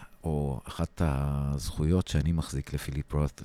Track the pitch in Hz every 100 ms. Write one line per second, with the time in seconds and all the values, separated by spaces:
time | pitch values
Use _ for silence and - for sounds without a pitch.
0 | - - 82 73 71 64 - - 85 -
1 | 82 67 71 71 69 71 - - 78 90
2 | - 76 71 82 76 69 - 73 - 69
3 | - 73 73 -